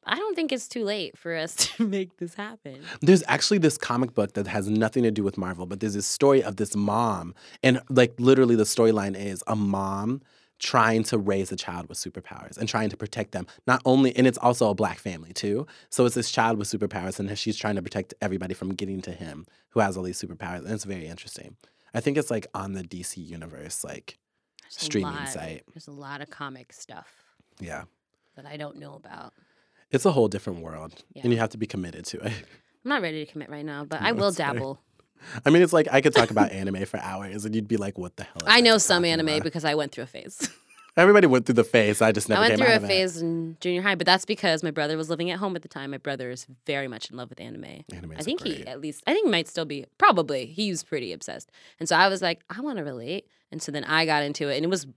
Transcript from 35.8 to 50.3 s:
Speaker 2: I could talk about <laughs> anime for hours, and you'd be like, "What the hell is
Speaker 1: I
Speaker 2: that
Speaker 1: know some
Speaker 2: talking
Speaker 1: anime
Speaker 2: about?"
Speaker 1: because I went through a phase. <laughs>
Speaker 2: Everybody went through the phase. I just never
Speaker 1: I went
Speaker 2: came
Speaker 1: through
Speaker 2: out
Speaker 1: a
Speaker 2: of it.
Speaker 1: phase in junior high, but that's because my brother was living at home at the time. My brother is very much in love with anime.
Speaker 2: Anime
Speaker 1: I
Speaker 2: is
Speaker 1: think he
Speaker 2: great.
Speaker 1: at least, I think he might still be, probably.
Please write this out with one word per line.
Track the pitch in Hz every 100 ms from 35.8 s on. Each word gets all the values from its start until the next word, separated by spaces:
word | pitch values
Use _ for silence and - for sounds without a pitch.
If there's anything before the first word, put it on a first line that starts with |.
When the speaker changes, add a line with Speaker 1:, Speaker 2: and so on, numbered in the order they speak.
| 156
Speaker 2:
I | 135
could | 143
talk | - 117
about | 110 101
<laughs> |
anime | 95 98 95
for | 95 110
hours, | - 95 98 104 104
and |
you'd | 110 104
be | 110
like, | 101 98
"What | 87 -
the |
hell | - -
is | -
Speaker 1:
I | 233
Speaker 2:
that |
Speaker 1:
know | 240 220
some | - 180
Speaker 2:
talking | 175
Speaker 1:
anime | 160 156
Speaker 2:
about?" | 151
Speaker 1:
because | 151 165
I | 151
went | 151 143
through | -
a | -
phase. | - - - - - _
<laughs> | - - -
Speaker 2:
Everybody | 185 208 175
went | 127 117
through | 120
the |
phase. | 110 120 104 107
I | 110
just | 104 107
never | 101
Speaker 1:
I |
went | 110
Speaker 2:
came | 107
Speaker 1:
through | 254
Speaker 2:
out |
Speaker 1:
a | 220
Speaker 2:
of |
it. | 202
Speaker 1:
phase | 190 185 165
in | 165 165 165 165
junior | 180 175
high, | 196 185
but | 165
that's | 185 -
because | 214 196 160
my | 160
brother | 151 147 160
was | 156
living | 160 170
at | 180
home | 196 175
at |
the | -
time. | 139 139
My | 139
brother | - 135 123
is | 127 - 131 -
very | 139 135
much | 113 -
in | 123
love | 123
with | -
anime. | 110 - - - -
Speaker 2:
Anime | 90 80
Speaker 1:
I | -
Speaker 2:
is | 156
Speaker 1:
think | 311
he | - 147
Speaker 2:
great. | -
Speaker 1:
at | 131
least, | 151 143 -
I |
think | 359 392
he |
might | 175 160
still | -
be, | 160 143 127 _
probably. | 415 185 151